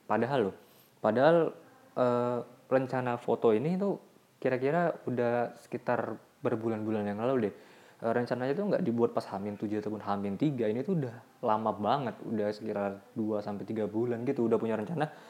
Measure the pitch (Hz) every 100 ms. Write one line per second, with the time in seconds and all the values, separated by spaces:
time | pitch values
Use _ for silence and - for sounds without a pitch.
0 | - 110 120 139 98 - - - _ _
1 | 110 113 143 170 156 - - - - -
2 | 123 120 123 123 117 - - 131 127 131
3 | 123 120 - 113 117 107 143 185 196 175
4 | - _ _ - 131 127 131 165 170 -
5 | - 123 120 120 120 - - 120 - 120
6 | 110 110 - _ 127 113 113 110 107 110
7 | 104 101 120 135 104 - - - - -
8 | 113 117 120 123 127 147 202 139 175 117
9 | 117 117 - 98 104 104 107 107 104 107
10 | 101 101 101 98 156 131 107 113 151 180
11 | 127 117 - - 123 107 110 101 104 135
12 | 123 - - 110 104 107 107 101 101 98
13 | - - 107 107 104 101 98 110 104 107
14 | 120 117 123 139 117 113 113 110 107 165
15 | 151 - -